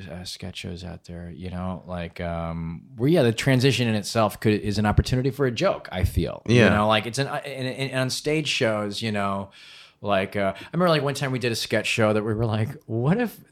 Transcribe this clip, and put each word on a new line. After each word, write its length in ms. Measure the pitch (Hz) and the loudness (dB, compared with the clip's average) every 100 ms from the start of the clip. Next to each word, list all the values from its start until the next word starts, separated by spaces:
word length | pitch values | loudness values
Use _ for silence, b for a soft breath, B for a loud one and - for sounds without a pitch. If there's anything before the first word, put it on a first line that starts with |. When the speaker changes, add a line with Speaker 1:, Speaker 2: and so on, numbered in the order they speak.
| 90 | -12
Speaker 1:
uh, 120 | 85 | -12
sketch 340 | 90 - 95 - | -12 -10 -12 -10
shows 260 | 92 87 | -10 -10
out 200 | 90 85 | -10 -14
there, 260 | - 85 87 | -14 -12 -12
you 160 | 82 90 | -12 -10
know, 320 | 90 92 90 87 | -6 -6 -8 -8
like, 340 | 90 85 - | -8 -8 -8
um, 640 | 87 85 82 82 82 85 - 131 | -6 -4 -4 -6 -6 -8 -12 -2
where, 120 | 131 | 2
yeah, 120 | 175 | 4
the 100 | 120 | 4
transition 560 | 113 - 127 135 113 120 | 2 2 4 4 2 0
in 60 | 110 | 0
itself 420 | 95 117 107 - | 0 2 2 2
could, 140 | 113 104 | 2 2
is 180 | 104 101 | 0 0
an 80 | 107 | 2
opportunity 440 | 101 - 127 131 | 4 2 2 0
for 160 | - 131 | 0 0
a 40 | |
joke, 380 | 113 190 - - | 0 0 0 -4
I 140 | 92 | -2
feel. 380 | 87 - 80 50 - | 0 0 -2 -2 2
Speaker 2:
Yeah. 180 | 120 | 6
Speaker 1:
You 60 | 104 | 6
know, 160 | 87 107 | 6 4
like, 180 | 107 117 | 2 2
it's 120 | 113 | -2
an, 80 | 139 | -2
uh, 140 | 143 | -4
and, 220 | 143 131 131 | -8 -6 -6
and, 240 | 120 139 | -4 -4
and 100 | 131 | -2
on 80 | 127 | -2
stage 360 | - 151 156 143 | -2 0 0 0
shows, 540 | - 117 107 104 101 | 0 2 2 -2 -4
you 80 | 113 | -2
know, 380 | 104 98 98 98 B B B B B | 0 0 -2 -6 B B B B B
like, 360 | 104 98 98 104 | 0 2 2 0
uh, 180 | 98 92 | 0 -2
I 80 | - | -6
remember, 160 | 160 180 | 0 2
like, 120 | 156 | 4
one 120 | 139 | 2
time 180 | 135 139 | -2 -2
we 60 | 131 | 0
did 100 | 120 | -2
a 40 | 110 | -2
sketch 320 | - 113 - | 0 0 0
show 240 | - 107 | 2 4
that 100 | 107 | 4
we 100 | 107 | 0
were 120 | 107 117 | 0 0
like, 220 | 107 113 - - | 0 -2 -6 -6
"What 320 | 113 131 214 | -2 2 2
if 180 | 240 - - | 0 -6 -12